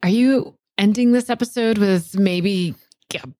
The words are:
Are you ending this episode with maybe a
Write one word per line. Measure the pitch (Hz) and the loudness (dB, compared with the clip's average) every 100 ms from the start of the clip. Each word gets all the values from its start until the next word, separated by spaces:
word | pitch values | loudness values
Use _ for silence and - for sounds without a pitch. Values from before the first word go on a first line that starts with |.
Are | 175 | 0
you | 214 247 269 - _ _ - | 2 4 2 -2 _ _ 0
ending | 202 214 247 | 0 2 2
this | 247 240 | 2 0
episode | 233 240 - 226 220 | -4 -4 -2 -2 0
with | 202 185 165 190 | 2 0 -2 -2
maybe | 196 180 180 190 175 - _ _ _ | 0 0 -2 -2 -4 -6 _ _ _
a | 147 135 - | -14 -14 -20